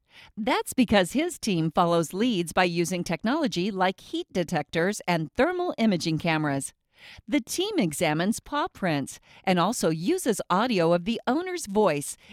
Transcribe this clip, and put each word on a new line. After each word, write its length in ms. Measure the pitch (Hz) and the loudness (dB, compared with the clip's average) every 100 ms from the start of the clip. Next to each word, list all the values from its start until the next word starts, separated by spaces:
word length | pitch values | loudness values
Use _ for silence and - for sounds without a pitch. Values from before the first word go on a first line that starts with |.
| _ - - - | _ -20 -18 -6
That's 380 | 220 359 - | -2 -2 -2
because 380 | - 233 208 175 | 0 4 4 4
his 280 | 247 349 - | 0 -2 -4
team 320 | - 175 160 | -2 0 2
follows 400 | 196 170 170 160 | 2 2 2 0
leads 400 | 180 254 202 165 | 0 0 0 0
by 120 | - | 2
using 380 | 185 170 165 180 | 2 2 -2 -2
technology 680 | 175 170 214 302 269 175 190 | -4 -2 -2 0 0 0 -2
like 260 | 190 185 190 | 0 0 -2
heat 340 | - 330 359 | -8 -8 -4
detectors 680 | 190 175 160 - 165 175 214 - | -4 -2 -2 -2 -2 0 -2 -2
and 240 | 175 156 | -2 -2
thermal 420 | - 294 359 349 - | 0 0 0 -4 0
imaging 420 | 226 175 170 156 | 2 2 0 -2
cameras. 540 | 175 160 151 139 - _ _ _ - - - | 0 0 0 -2 -6 _ _ _ -20 -20 -2
The 140 | 269 | -2
team 400 | - - 403 392 | -2 -4 -2 0
examines 580 | 180 147 165 156 185 - | 0 0 0 2 0 -2
paw 300 | - 294 339 | -4 -4 -4
prints 500 | - 185 143 131 - _ - | -4 -2 -2 -4 -12 _ -8
and 160 | - 175 | 0 2
also 320 | 175 247 180 | 2 2 0
uses 500 | 160 185 370 254 190 - | 0 0 -2 0 -2 0
audio 440 | 180 247 185 165 | 0 2 2 4
of 120 | 175 | 2
the 160 | 175 226 - | 0 -4 0
owner's 400 | 277 370 359 208 | -2 -2 -6 -2
voice 500 | 196 202 147 147 - - | 2 2 2 -4 -12 -14